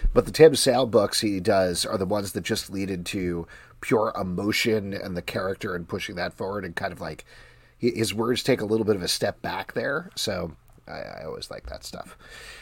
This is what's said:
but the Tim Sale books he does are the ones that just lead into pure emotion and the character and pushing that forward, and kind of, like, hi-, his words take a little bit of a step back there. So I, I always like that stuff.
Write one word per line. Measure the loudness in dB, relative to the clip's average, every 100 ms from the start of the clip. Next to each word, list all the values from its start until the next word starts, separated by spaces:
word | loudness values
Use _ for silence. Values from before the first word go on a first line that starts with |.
| 2
but | 2 2
the |
Tim | 10 10 10
Sale | 2 2 4
books | 4 4 0
he | 0 0
does | 2 4 4 2 -2
are | 0
the | 0
ones | -2 -2
that | -4
just | -2 -4 -4
lead | -6 -4
into | -4 -4 -4 -2 -2 -6 -14 -20 -12
pure | 0 2 2 -2
emotion | -4 -2 0 0 2 2 0
and | -8 -6 -6
the |
character | -6 -4 -4 -4 -4
and | -6 -6
pushing | -6 -6 -6
that | -6
forward, | -4 -6 -4 -6
and | -6
kind | -6
of, | -6
like, | -10 -10 -16 -20 -20 -20 -20 -2
hi-, | 0 2
his | -2
words | 0 0 0
take | 2 2
a | 4
little | 2 4
bit | 2
of |
a | 2
step | 0 -2 -2
back | -6 -6 -6
there. | -4 -4 -4 -6 -6
So | -4 -4 -6 -10 _ -20 -16
I, | -12
I | -12 -10 -10
always | -10 -10
like | -12 -12
that | -12 -12
stuff. | -14 -14 -18 -20 -18 -18 -18